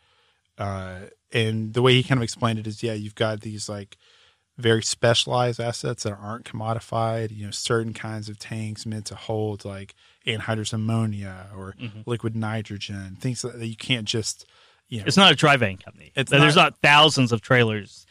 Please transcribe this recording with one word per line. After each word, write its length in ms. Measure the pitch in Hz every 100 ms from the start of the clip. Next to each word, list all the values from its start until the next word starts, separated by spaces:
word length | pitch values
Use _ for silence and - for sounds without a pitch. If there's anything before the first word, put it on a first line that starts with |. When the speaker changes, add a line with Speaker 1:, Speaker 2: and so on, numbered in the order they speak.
| _ _ _ _ _ -
Speaker 1:
Uh, 420 | 101 98 92 92 101 _ _
and 440 | 123 110 110 110
the 80 | 120
way 100 | 127
he 80 | 127
kind 160 | 123 131
of 40 |
explained 360 | 113 - 117 110
it 80 | 110
is, 160 | 104
yeah, 120 | 117
you've 200 | 110 104
got 280 | - 113 107
these, 260 | 110 104 -
like, 280 | 104 98 - _ _ _ _ _ -
very 240 | 113 113
specialized 800 | - - 117 117 - 123 123 120
assets 420 | 117 - 139 117
that 80 | 107
aren't 320 | 101 104 117
commodified, 920 | - 113 110 113 - 113 113 113 110 107
you 80 | 101
know, 40 |
certain 420 | - - 117 113
kinds 340 | 107 110 110 107
of 80 | 104
tanks 460 | - 113 107 107 113
meant 200 | 110 104
to 80 |
hold, 500 | 101 - 110 107 101
like, 300 | 101 98 101 _ _ _ -
anhydrous 460 | 110 - 110 104
ammonia 760 | 110 110 113 110 101 98 92 95 98
or 180 | 95 98
Speaker 2:
Mm-hmm. 200 | 123 107 113
Speaker 1:
liquid 280 | 117 113 110
nitrogen, 800 | 107 110 104 101 - 98 95 95
things 220 | 131 117
that 160 | 123 120 113
you 100 | 110
can't 300 | - 123 104
just, 380 | 117 - - - _ _ _ _
you 100 | 117
know. 60 | 147
Speaker 2:
It's 100 | 180
not 160 | 190
a 20 |
dry 220 | 147 151 139
van 220 | 104 95
company. 340 | - - 76
Speaker 1:
It's 160 | - 127
Speaker 2:
There's 240 | 139 151
Speaker 1:
not 180 | 151 151
Speaker 2:
not 40 | -
thousands 520 | 147 147 156 135 123
of 80 | 113
trailers 640 | - 123 113 107 95 - _